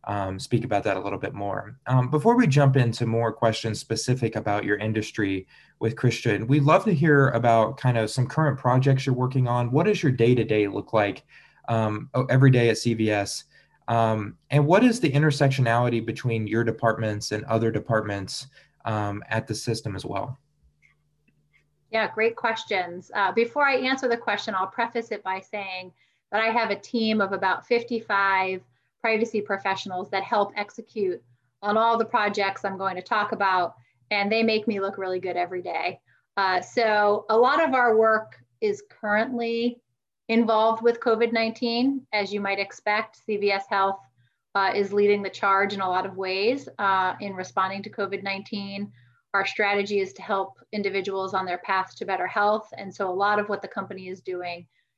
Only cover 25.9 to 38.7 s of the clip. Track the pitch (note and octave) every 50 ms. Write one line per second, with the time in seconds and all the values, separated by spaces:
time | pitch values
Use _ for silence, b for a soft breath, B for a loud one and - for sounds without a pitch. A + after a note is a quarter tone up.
25.9 | _ _ _ _ _ _ _ _ - G#3+ A3 A3+ A3 A#3+ A3+ A3 G3+ G3+ - -
26.9 | - A#3 A3 A3 A3 G#3+ G3 F#3+ G3 F#3 F#3+ F#3+ F3+ - - _ A#3+ A#3 A#3 -
27.9 | A#3+ A3+ A3 - G#3 G3 G3 G3 F#3+ F#3+ F#3 F#3 F#3+ F#3 - _ _ _ _ _
28.9 | _ _ - A3+ A3 A3 A3+ A3+ - G#3+ G#3 - G3+ G3 - G3 F#3 - - G3
29.9 | F#3 F3+ G3 G3+ - F#3+ F#3+ - A#3 G#3 G3+ G3+ - G#3+ G3+ G3+ - - A3 _
30.9 | _ A3 G3+ F#3 F3 F3 _ _ _ _ _ _ _ _ - G#3 G#3 A3 A3+ A#3
31.9 | A#3 A3 A3+ A3 - A#3 G#3 G#3 G#3 A3 G3 G3 F#3+ - - G3 F#3+ F3+ F#3+ F#3+
32.9 | F3+ F3+ F#3 - A#3 G#3+ G#3 G#3 A3 F#3+ G3 F#3+ F#3 F#3 F3 E3+ b b b b
33.9 | b b _ _ G#3 G3+ G3+ G3+ A3 A3+ A3+ A3 A3 G#3+ G#3+ A#3 G#3 G3 F#3+ G3
34.9 | G3 G3+ F#3+ F#3 F#3 F#3 F3+ F#3 F3 F3 F3 F3 F3+ F3+ F3+ F3+ E3 D#3+ - F3+
35.9 | F3+ - _ _ _ _ _ _ _ - G3 F#3+ F#3 F3+ - - - B3+ A3+ A3
36.9 | G#3+ G#3 G#3 G#3 G#3 G#3 - - A3 A3+ A#3+ B3+ C#4+ D#4+ E4 D4 C4 B3+ A#3+ A#3+
37.9 | A3 A3 A3 A3 A3 G#3+ A3 - - - _ _ _ _ - G#3